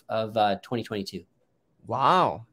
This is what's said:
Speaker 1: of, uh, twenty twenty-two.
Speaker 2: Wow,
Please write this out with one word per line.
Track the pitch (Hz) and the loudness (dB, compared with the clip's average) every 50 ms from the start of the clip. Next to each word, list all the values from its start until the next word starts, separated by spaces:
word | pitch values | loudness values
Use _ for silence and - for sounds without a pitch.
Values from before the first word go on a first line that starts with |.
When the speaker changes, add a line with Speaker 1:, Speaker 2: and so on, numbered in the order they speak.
| _ - | _ -6
Speaker 1:
of, | 110 110 110 107 110 | -4 -4 -4 -2 2
uh, | 110 104 101 98 95 | 2 2 2 2 -2
twenty | - - 127 117 113 | -4 -6 -6 -6 -4
twenty-two. | - 110 101 98 - 98 - - _ _ _ _ _ _ _ _ _ _ _ - | -4 -6 -6 -6 -8 -10 -14 -14 _ _ _ _ _ _ _ _ _ _ _ -10
Speaker 2:
Wow, | 107 113 131 135 143 180 185 160 110 80 110 113 _ | -6 -2 2 4 4 4 4 4 2 0 -4 -12 _